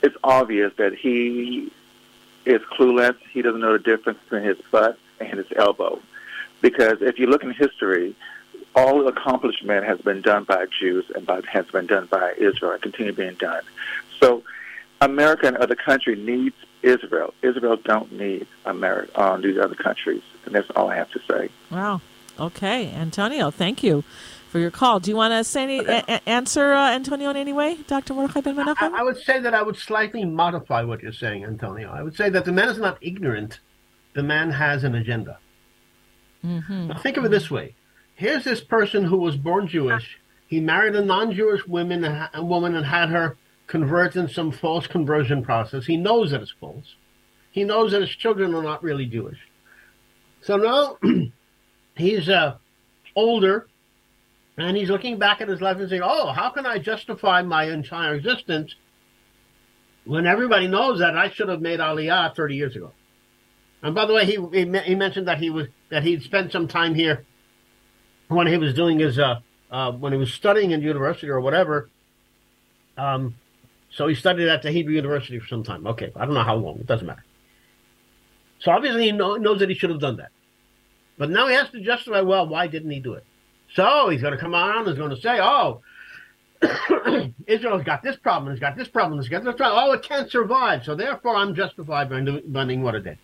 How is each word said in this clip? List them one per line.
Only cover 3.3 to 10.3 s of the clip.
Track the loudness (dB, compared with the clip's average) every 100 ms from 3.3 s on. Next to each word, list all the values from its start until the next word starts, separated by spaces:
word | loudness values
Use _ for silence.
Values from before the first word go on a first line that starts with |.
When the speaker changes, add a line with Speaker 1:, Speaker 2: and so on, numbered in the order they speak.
Speaker 1:
He | -2
doesn't | -2 0
know | 2
the | 2
difference | 2 0 0 -6
between | _ -4
his | -2 -2 2
butt | 4 4 0 _ _
and | -10 -8
his | -6 2
elbow. | 2 2 -2 -4 -10 -20 -16 -12 -14 2
Because | 2 6 4 4
if | 2 2
you | 4
look | 4
in | 2
history, | 0 0 2 0 2 0 -6 -18 -20 -20 -20 0 4
all | 6 6 4
accomplishment | 0 0 0 0 -2 -2 0 0
has | 0
been | 0 0
done | 2